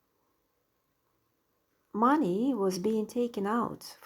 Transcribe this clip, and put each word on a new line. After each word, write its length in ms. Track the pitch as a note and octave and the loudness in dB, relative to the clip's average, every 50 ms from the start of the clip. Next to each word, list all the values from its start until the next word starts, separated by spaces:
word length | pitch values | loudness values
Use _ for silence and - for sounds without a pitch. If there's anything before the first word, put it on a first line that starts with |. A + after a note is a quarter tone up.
| _ _ _ _ _ _ _ _ _ _ _ _ _ _ _ _ _ _ _ _ _ _ _ _ _ _ _ _ _ _ _ _ _ _ _ _ _ _ - | _ _ _ _ _ _ _ _ _ _ _ _ _ _ _ _ _ _ _ _ _ _ _ _ _ _ _ _ _ _ _ _ _ _ _ _ _ _ -2
Money 640 | G#3 A3+ B3 C#4+ D#4+ C#4 F3 F3+ G3+ A#3+ C#4+ C4 | 2 4 4 4 4 2 2 0 0 0 0 0
was 240 | G#3+ G3 F#3+ F#3 F3+ | 2 0 0 0 0
being 280 | F3+ G#3+ A3 G#3+ G#3+ | -2 0 0 0 -2
taken 400 | G#3+ - A#3+ A#3+ A#3+ A#3 G#3+ F#3+ | -2 -2 -2 -2 -2 -2 -4 -2
out 520 | G3+ A3 A#3+ A3+ - - - - - - - - | -2 0 0 -2 -2 -4 -8 -14 -18 -20 -18 -10